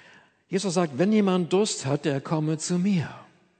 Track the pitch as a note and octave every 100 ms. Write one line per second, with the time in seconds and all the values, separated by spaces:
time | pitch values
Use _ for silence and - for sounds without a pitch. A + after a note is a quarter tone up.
0 | - - _ _ _ F#3 G3 E3+ E3+ B2
1 | G3 G#3+ G3 F#3 D#3+ F#3 G#3+ - C3+ -
2 | D#3+ C3+ - D#3+ D#3 D#3 - F3+ G3 F3+
3 | B2 - - _ _